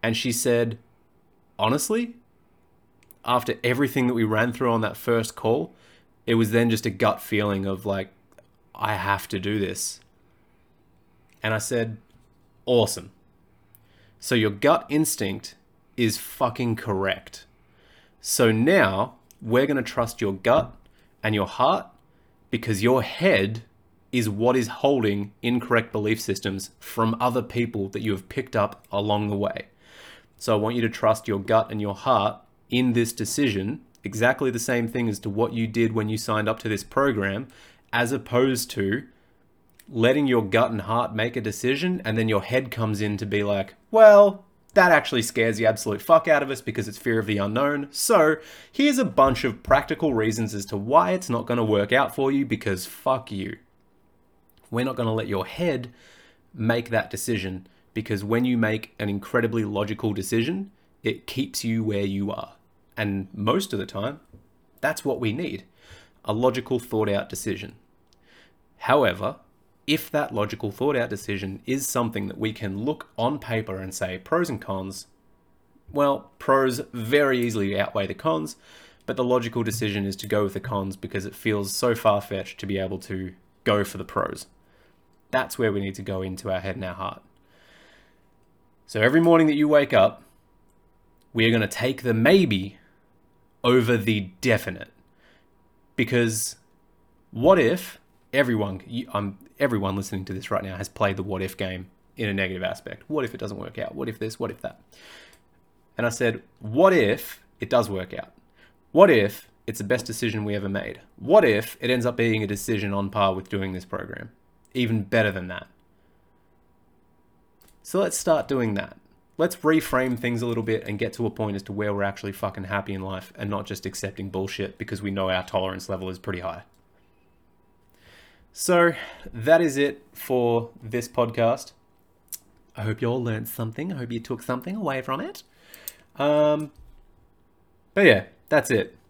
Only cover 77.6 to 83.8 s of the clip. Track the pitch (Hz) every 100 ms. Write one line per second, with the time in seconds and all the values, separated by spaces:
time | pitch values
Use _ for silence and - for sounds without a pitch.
77.6 | 98 98 101 110 98 98 156 160 78 -
78.6 | - - - _ - 131 123 127 117 117
79.6 | 113 110 110 101 98 95 101 104 101 98
80.6 | - 104 98 95 85 101 98 - 113 104
81.6 | 98 - 123 113 110 101 - 95 95 -
82.6 | 98 98 95 95 - 95 92 90 _ _
83.6 | - 104